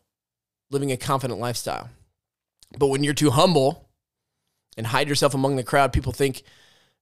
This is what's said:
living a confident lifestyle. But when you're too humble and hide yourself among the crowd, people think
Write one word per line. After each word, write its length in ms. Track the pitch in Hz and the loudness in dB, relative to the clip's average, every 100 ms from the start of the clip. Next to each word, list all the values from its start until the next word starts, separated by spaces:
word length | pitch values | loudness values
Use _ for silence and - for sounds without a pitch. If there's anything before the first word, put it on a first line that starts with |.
| _ _ _ _ _ _ - | _ _ _ _ _ _ -6
living 220 | 139 139 | -4 -2
a 60 | 127 | -4
confident 420 | - 135 127 98 | -2 -2 -2 -4
lifestyle. 500 | 120 120 - 60 76 - _ _ _ _ _ _ _ - | -6 -6 -6 -8 -10 -20 _ _ _ _ _ _ _ -2
But 100 | 139 | 0
when 160 | 135 | 2
you're 100 | 143 | 0
too 180 | 147 147 | 2 2
humble 580 | 127 190 156 135 175 _ _ _ _ _ _ _ _ _ - | 4 4 4 2 -2 _ _ _ _ _ _ _ _ _ -10
and 100 | 110 | -4
hide 220 | 131 147 | -2 0
yourself 240 | 143 147 | 2 0
among 220 | 135 135 135 | 2 0 -2
the 80 | |
crowd, 300 | 120 143 135 | 0 2 2
people 200 | 151 131 | 0 -4
think 300 | 98 139 131 - _ _ _ _ _ | -2 -2 -2 -14 _ _ _ _ _